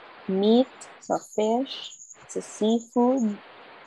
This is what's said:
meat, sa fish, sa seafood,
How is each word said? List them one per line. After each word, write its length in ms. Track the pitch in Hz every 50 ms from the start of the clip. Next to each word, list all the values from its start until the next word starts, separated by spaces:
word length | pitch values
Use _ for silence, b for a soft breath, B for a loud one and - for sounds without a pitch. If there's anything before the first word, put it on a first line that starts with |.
| - - - - -
meat, 440 | - 190 190 202 214 226 247 262 - - - - - - -
sa 200 | - - - 165
fish, 760 | - - - - 214 220 226 247 269 - - - - - - - - - - - -
sa 140 | - - 190
seafood, 960 | 185 - - - 208 220 226 233 226 - - 247 240 247 262 269 226 214 202 - - - - - - - - - -